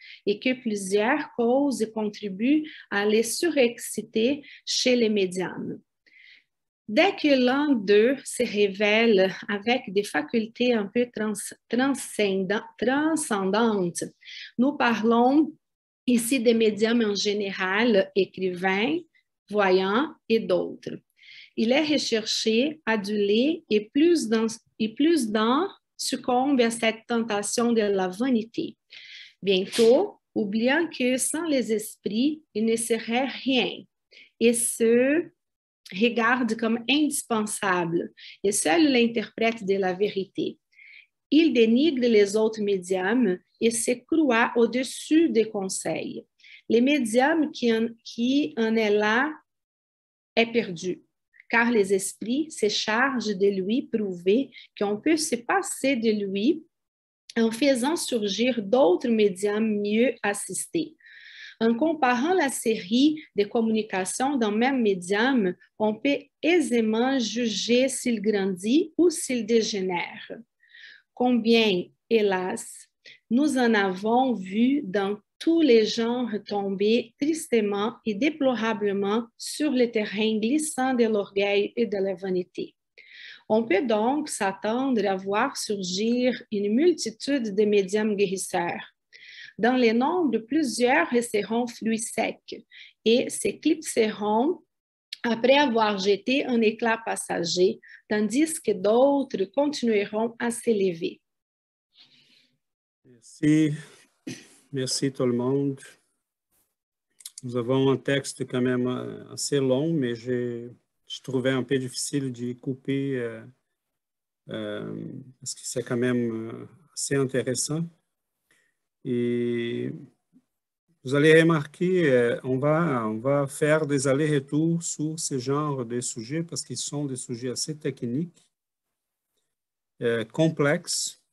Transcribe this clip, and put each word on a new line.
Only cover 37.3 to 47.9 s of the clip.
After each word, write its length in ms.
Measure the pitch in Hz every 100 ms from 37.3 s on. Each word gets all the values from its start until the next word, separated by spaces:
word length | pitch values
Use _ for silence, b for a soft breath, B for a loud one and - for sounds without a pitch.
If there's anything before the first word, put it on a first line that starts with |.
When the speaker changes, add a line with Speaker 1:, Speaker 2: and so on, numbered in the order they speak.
| 220 214 - 202 180 165 170 - - B B
Speaker 1:
et 80 | 196
seul 400 | 202 302 339 302
l'interprète 720 | 247 233 233 202 - 226 226 190
de 100 | 196
la 160 | 185
vérité. 640 | 185 208 196 190 - - - _ B B B B _ -
Il 220 | 294 320
dénigre 540 | 240 226 240 320 254 240
les 280 | 214 196 214
autres 260 | 220 220
médiums 800 | 202 196 180 185 185 254 208 180 _ -
et 120 | 226
se 200 | 226 - 247 -
croit 460 | 330 285 226 233 233
au-dessus 720 | 233 247 262 - - 311 320
des 200 | 220 220
conseils. 720 | 208 190 - 170 156 - - - _ B B B
Le 120 | 226
médium 720 | 262 294 226 240 277 330 285
qui 220 | - 240
en, 140 | 226 233